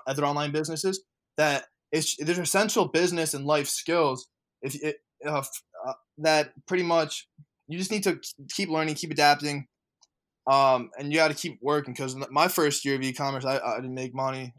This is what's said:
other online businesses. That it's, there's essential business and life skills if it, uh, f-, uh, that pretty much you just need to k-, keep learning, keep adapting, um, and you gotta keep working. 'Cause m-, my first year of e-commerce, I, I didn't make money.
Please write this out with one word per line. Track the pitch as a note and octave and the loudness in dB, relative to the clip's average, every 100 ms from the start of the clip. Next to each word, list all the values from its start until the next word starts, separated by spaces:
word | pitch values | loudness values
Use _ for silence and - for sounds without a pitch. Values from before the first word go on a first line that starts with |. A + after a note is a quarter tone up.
| C3 | -4
other | C#3 | -2
online | D3 D3 D3 | 0 0 -2
businesses. | D3+ D#3 D#3+ F#3+ F#3+ - _ _ - | -2 -4 -4 -4 -4 -10 _ _ 2
That | D3+ C#3 - _ _ | 2 2 -4 _ _
it's, | D#3 D3 - | -2 -2 -2
there's | D3+ F3+ | -2 -2
essential | E3+ G3 G#3+ A#3 F3+ | 0 2 2 2 2
business | D#3+ F3+ E3+ D#3 | 2 2 0 -2
and | C#3 | -2
life | C#3 D3+ C#3+ | 0 0 0
skills | - - E3+ D3 B2+ - _ _ _ | -4 0 2 2 0 -8 _ _ _
if | C3+ C#3+ | -10 -6
it, | D3+ D3 _ _ D3 | -6 -6 _ _ -4
uh, | C#3+ | -4
f-, | C3+ - - F2+ B2+ | -4 -12 -16 -10 -10
uh, | C3 _ - | -10 _ -2
that | D#3 D#3 D3 - - | 2 4 2 -6 -4
pretty | F3+ | -2
much | E3+ E3 D3+ - - _ _ _ - | 2 2 0 -4 -12 _ _ _ -12
you | E3+ | -8
just | F#3+ | -4
need | G#3+ | -2
to | G3+ - | 0 -2
k-, | - - C3 | -6 -16 -10
keep | - D3+ | -6 -2
learning, | D#3+ D#3 | -2 -2
keep | D3+ E3 | -4 -4
adapting, | D3 D3 D3 D3 C#3+ B2+ _ _ _ _ _ _ _ C3 | 4 6 6 0 -6 -8 _ _ _ _ _ _ _ 2
um, | C3+ C3+ B2+ A#2 - | 6 6 4 0 -8
and | C#3+ | 0
you | D#3+ | 4
gotta | D#3 | 4
keep | D3 E3 - | 2 -6 -4
working. | C3+ D3 C#3 | 0 0 0
'Cause | B2 C3 | -6 -8
m-, | C3 C#3 | -6 -2
my | C#3+ F#3 | 2 2
first | F3+ D3 C#3+ | 4 2 2
year | C#3 C3+ | -2 -2
of | |
e-commerce, | C3 C#3 C#3 C3+ | -2 -2 -4 -2
I, | C3 C3+ | -2 -2
I | A#2+ A2+ | -2 -4
didn't | C3 | -6
make | C3 B2+ | -8 -6
money. | B2+ C3 C3 B2+ | -4 -4 -4 -10